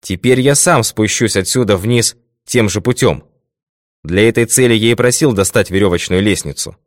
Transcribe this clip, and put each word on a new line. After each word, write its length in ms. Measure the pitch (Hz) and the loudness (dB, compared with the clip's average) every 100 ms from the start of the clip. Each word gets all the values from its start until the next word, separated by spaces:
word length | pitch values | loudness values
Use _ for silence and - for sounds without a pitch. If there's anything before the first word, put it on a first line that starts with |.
Теперь 400 | - 92 127 127 | -8 -4 0 2
я 140 | 131 | 2
сам 280 | 139 - 156 | 2 2 2
спущусь 540 | 110 - 107 - 113 101 | 0 -2 -2 0 -2 -2
отсюда 400 | 92 127 113 98 | -2 -2 0 0
вниз 400 | 104 120 110 - _ _ | 0 0 -2 -6 _ _
тем 240 | - 127 107 | -4 -2 0
же 120 | 104 | -2
путем. 440 | 107 127 117 69 - _ _ _ _ _ _ _ | -4 0 0 0 -10 _ _ _ _ _ _ _
Для 260 | 80 90 110 | -4 2 2
этой 180 | 117 117 | 2 0
цели 280 | - 123 | 2 2
я 160 | 113 113 | 2 2
и 40 | 117 | 2
просил 360 | 123 123 151 | 0 2 0
достать 380 | 101 95 - 95 | 0 0 0 0
веревочную 500 | 95 98 87 - 92 | 0 0 0 -2 0
лестницу. 560 | 104 90 78 69 - - | 0 -2 -6 -10 -12 -14